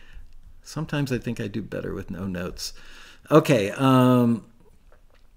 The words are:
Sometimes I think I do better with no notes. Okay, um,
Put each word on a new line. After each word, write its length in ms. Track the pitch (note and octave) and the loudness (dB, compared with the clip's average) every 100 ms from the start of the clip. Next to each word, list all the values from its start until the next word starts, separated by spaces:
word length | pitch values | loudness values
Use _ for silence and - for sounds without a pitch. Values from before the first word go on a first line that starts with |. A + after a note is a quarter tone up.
| - - - - - - | -20 -18 -18 -18 -20 -20
Sometimes 480 | - D3+ D#3+ D3 C#3 | -14 -10 -6 -4 -2
I 60 | B2 | -4
think 240 | B2 A#2 | -6 -8
I 60 | A2+ | -6
do 140 | A2 | -8
better 320 | F2+ G2 F#2 | -8 -8 -8
with 160 | F#2 - | -8 -10
no 180 | F2+ F#2+ | -8 -8
notes. 440 | F2+ F2+ - - - - - - - - | -6 -8 -10 -12 -14 -18 -20 -20 -20 2
Okay, 420 | D3+ D#3 B2 G2 | 4 6 4 2
um, 760 | G#2 C3+ C3 B2+ B2 A#2+ A#2 - _ - _ _ - - _ - | 2 4 6 6 4 4 0 -6 _ -20 _ _ -20 -20 _ -20